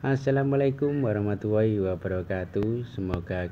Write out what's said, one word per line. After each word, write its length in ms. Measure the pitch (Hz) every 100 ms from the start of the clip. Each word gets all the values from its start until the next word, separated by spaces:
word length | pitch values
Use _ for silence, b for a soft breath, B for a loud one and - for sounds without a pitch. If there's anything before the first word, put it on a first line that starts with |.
Assalamualaikum 1040 | 135 135 135 135 139 139 139 135 147 143 123
warahmatullahi 720 | 104 104 101 107 107 110 104
wabarakatuh. 1120 | 95 90 95 92 87 95 90 - 107 117 120
Semoga 560 | - 95 90 87 92 90